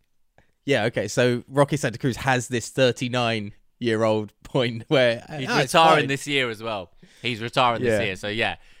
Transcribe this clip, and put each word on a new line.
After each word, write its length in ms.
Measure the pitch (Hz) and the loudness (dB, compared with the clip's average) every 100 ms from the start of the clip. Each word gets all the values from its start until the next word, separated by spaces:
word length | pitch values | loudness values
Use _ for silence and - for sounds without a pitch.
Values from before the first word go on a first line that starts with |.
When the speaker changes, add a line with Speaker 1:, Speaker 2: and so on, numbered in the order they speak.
| _ _ _ _ _ _ | _ _ _ _ _ _
Speaker 1:
Yeah, 200 | - 131 | 0 0
okay, 240 | 110 117 104 | 0 -2 -2
so 360 | - 123 120 - | 2 2 0 -2
Roque 240 | 135 143 147 | 0 2 0
Santa 220 | 131 107 | -4 -4
Cruz 180 | 143 110 | -4 -2
has 300 | 135 127 - | 0 -2 -2
this 200 | 123 - | -6 -4
thirty-nine-year-old 1600 | - 131 117 123 123 117 113 101 - _ - 120 110 110 107 104 _ | 0 0 0 -4 -2 -2 -4 -8 -16 _ -6 -2 2 2 0 -4 _
point 400 | - 143 120 113 - | -6 -2 -2 -4 0
where, 360 | 143 123 117 - 151 | 2 4 0 -8 -10
Speaker 2:
He's 100 | 131 | -4
Speaker 1:
"Ah, 120 | 233 | -2
it's 140 | 135 | 2
Speaker 2:
retiring 280 | 170 165 156 | 4 6 6
Speaker 1:
fine." 60 | 139 | 2
Speaker 2:
this 180 | 139 143 | -4 -2
year 220 | 143 123 | -2 -2
as 120 | 107 | -4
well. 300 | 113 104 87 - - _ | -6 -8 -10 -18 -20 _
He's 200 | 120 110 | -6 -4
retiring 400 | 117 - 123 113 | -2 2 2 2
this 160 | 120 107 | 0 0
Speaker 1:
Yeah. 40 | |
Speaker 2:
year, 120 | 101 92 | 0 -4
so 120 | 104 | -6
yeah. 280 | 107 107 87 - - | -2 -2 -4 -14 -20